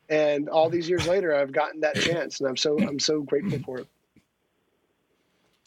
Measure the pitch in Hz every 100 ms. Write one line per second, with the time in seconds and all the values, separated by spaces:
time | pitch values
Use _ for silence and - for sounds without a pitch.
0 | - 151 151 147 147 160 160 175 165 180
1 | 160 190 175 143 139 151 147 156 151 143
2 | - 170 135 - 139 123 156 147 - 143
3 | - 156 139 143 196 139 135 127 127 _
4 | _ _ _ _ _ _ _ _ _ _
5 | _ _ _ _ _ _